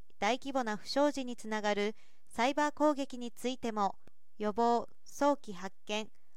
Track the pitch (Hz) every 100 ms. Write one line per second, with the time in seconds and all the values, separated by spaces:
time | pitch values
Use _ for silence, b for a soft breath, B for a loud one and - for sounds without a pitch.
0 | - - 202 247 277 269 233 214 - 269
1 | 294 285 247 240 220 214 208 208 208 b
2 | b b b - 247 285 294 - 302 269
3 | 269 247 240 - 247 262 233 214 196 -
4 | - - - - 208 208 233 233 - -
5 | - - 285 277 - 180 190 - - 214
6 | 214 - -